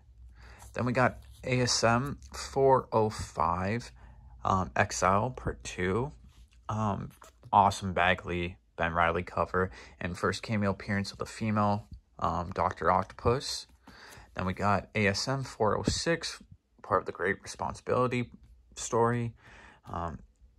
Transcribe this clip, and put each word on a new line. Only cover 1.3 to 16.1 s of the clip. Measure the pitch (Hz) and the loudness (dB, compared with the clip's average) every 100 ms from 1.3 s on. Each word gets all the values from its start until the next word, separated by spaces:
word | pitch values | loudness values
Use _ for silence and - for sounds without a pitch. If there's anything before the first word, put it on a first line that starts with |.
| - | -10
A | - 127 | -2 0
S | 123 - | 2 4
M | 113 120 139 - - | 4 4 0 -8 -12
four | - - 139 135 127 - | -14 -6 4 6 6 4
oh | 113 110 | 2 2
five, | - - - 80 87 95 117 - - - - - - | -2 -10 -2 0 0 -2 -4 -8 -18 -20 -20 -20 -6
um, | - 95 90 - | 0 0 0 0
Exile | 104 - 90 98 123 | 0 2 4 4 0
Part | 127 - - | -4 -8 -8
two. | - - 90 101 143 - - - - - - | -10 -2 0 0 -2 -8 -20 -20 -20 -18 -6
Um, | 107 107 95 - - - _ - | -2 -2 -2 -6 -14 -20 _ 2
awesome | 104 95 - 98 | 6 6 4 -2
Bagley, | 87 90 90 80 87 87 - _ - | 2 2 2 0 -4 -4 -8 _ -4
Ben | 82 | -2
Reilly | 85 85 87 | 2 2 2
cover, | 87 - 85 90 92 - - - | -2 -2 0 0 -2 -4 -20 -10
and | 90 90 | -8 -2
first | 95 92 | -2 -2
cameo | - 107 101 | -4 0 0
appearance | 95 - 101 98 | -2 -4 -4 -4
of | - | -8
the | |
female, | - - 110 107 104 104 - - _ - | -10 -6 -2 0 2 0 -4 -18 _ -4
um, | 85 85 90 | -2 -2 -4
Doctor | 92 85 - 82 | 0 -2 0 2
Octopus. | 92 95 - 120 120 - - - - - - - - - | 2 2 -2 0 0 -2 -10 -12 -20 -20 -20 -20 -20 -14
Then | - | -6
we | 92 | -6
got | 92 98 95 - | -2 0 0 -2
A | 110 98 | 0 2
S | 98 - | 2 -2
M | 135 | -4
four | 127 - 107 98 | -4 0 2 2
oh | |
six, | 101 - 165 | 0 0 0